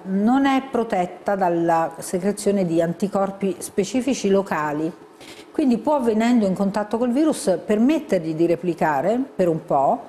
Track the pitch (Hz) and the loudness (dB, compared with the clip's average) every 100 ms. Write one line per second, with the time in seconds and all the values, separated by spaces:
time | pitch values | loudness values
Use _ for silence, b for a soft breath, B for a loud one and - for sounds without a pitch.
0 | 190 190 214 269 269 269 262 233 226 190 | -4 0 2 2 2 2 0 -4 -2 -2
1 | 175 - - 202 180 170 170 165 165 - | -2 -4 -4 0 2 2 2 2 0 -6
2 | - 180 190 208 202 202 180 165 165 170 | -6 -4 -2 -2 0 0 2 2 0 0
3 | 196 196 196 190 196 - - - 190 262 | -2 0 -2 -2 -4 -4 -6 -4 -2 -2
4 | 240 247 202 196 196 165 151 147 160 - | -2 -2 2 2 0 -2 -2 -2 -4 -8
5 | - - B B B - 277 226 294 294 | -18 -20 B B B 0 2 2 2 0
6 | 233 214 233 247 196 180 196 208 208 226 | 2 2 2 4 2 0 0 -2 -2 -2
7 | 247 247 311 - - 170 - 214 247 320 | 0 2 2 0 0 0 0 2 2 2
8 | 302 190 160 160 165 165 180 160 160 139 | 0 -2 -2 0 2 2 -2 0 0 2
9 | 170 240 269 - 175 165 - 143 143 254 | 0 -2 -2 -2 0 0 0 2 2 0